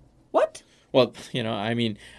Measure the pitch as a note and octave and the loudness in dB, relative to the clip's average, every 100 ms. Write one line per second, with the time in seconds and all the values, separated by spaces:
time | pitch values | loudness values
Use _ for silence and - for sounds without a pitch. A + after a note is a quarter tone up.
0 | - _ _ E4 D5+ - - _ _ C3+ | -20 _ _ 0 0 -4 -20 _ _ 2
1 | A#2 - - C3+ A2 A2 G#2+ A#2 A#2 G#2 | 2 0 -8 -6 -4 -4 -2 -2 -2 -4
2 | - | -16